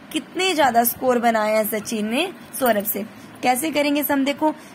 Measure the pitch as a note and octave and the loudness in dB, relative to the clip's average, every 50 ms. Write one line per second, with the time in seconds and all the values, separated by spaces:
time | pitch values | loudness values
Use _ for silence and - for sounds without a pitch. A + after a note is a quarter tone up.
0 | - - - D#4+ - - - E4+ F#4 F#4+ E4 D4+ C#4+ B3+ A3+ A#3 A#3+ A#3+ - - | -14 -8 -8 -8 -8 -6 -4 -2 0 0 2 2 2 4 4 2 2 0 -2 -2
1 | C4 B3+ B3 A#3 A#3 A#3 A3+ G#3+ G#3+ G#3+ A3 A3 G#3+ G#3+ A3+ G#3 G#3 - A#3 G#3+ | 0 2 2 2 2 2 2 2 0 2 2 0 0 0 -4 -6 -6 -4 -4 -4
2 | G#3 A3 A#3 C#4+ F4+ G4 - - - - - - C4+ A#3 G#3 G3+ G3+ - - G3 | -2 -2 -2 -2 -2 -4 -6 -12 -18 -12 -6 0 2 2 2 2 0 -4 -4 -6
3 | G#3 - - - - - - - - B3 B3+ B3 D#4 D#4+ B3+ D4 C#4+ D4 C#4+ D4+ | -8 -10 -12 -20 -20 -20 -10 -2 0 0 0 2 0 -2 0 0 2 2 0 0
4 | C#4 D4 C#4+ C#4 C4+ C#4+ C#4 C#4+ D#4 D#4 D4+ - - - | 0 0 0 0 0 0 0 0 0 -2 -2 -2 -12 -20